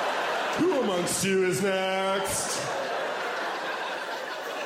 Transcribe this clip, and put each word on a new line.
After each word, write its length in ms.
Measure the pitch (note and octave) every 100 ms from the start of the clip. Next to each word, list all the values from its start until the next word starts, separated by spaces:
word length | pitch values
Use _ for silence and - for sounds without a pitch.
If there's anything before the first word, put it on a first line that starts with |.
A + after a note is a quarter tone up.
| - - - - - -
Who 200 | E4+ C#4
amongst 440 | G#3+ F3+ F3 - F#3+
you 200 | F#3+ F#3
is 180 | F3
next? 1000 | G3 F#3+ F#3+ F#3+ F#3+ G3 G3 - - - - - - - - - - - - - - - - - - - - - - -